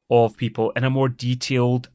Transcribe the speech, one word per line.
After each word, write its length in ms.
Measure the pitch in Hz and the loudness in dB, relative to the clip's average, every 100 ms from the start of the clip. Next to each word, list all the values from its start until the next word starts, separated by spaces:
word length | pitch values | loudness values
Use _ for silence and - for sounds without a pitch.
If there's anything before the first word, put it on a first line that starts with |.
| - | 0
of 260 | 120 113 - | 2 2 0
people 320 | 117 - 110 | -6 -2 -4
in 120 | 120 | -2
a 80 | 131 | -2
more 180 | 131 131 | 0 0
detailed 800 | 123 123 123 - 131 123 123 123 | -2 -4 -4 -2 0 2 0 -2